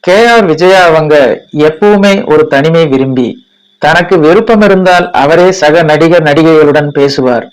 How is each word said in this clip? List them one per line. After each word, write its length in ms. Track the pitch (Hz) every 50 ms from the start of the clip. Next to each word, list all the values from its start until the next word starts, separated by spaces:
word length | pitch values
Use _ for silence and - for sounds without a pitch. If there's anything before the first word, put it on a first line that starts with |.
| -
கே 140 | 175 180 208 233 233 233
ஆர் 120 | 226 202 170
விஜயா 280 | 156 147 175 185 190 190 180 170
அவங்க 260 | 160 160 156 151 151 147 135 117 104 - - _ - 151 151 156
எப்பவுமே 460 | 156 - 208 208 208 202 196 202 196 196 - -
ஒரு 120 | 151 151 156 156 -
தனிமை 300 | 139 143 160 165 165 165 147
விரும்பி, 360 | 135 135 135 135 131 127 123 110 - - _ _ _ _ _ _ _ _
தனக்கு 340 | - 147 160 175 175 175 190 175 151
விருப்பம் 380 | 151 175 214 226 - 233 208 208
இருந்தால் 420 | 202 196 190 185 185 180 175 175 - - -
அவரே 260 | 135 143 165 175 175 185 185 -
சக 220 | 151 151 151 170 165 151
நடிகர் 340 | 151 147 165 165 170 175 160 151
நடிகைகளுடன் 640 | 143 156 160 160 160 156 151 143 139 151 147 147 143 147
பேசுவார் 480 | 139 139 139 - 131 127 123 113 - -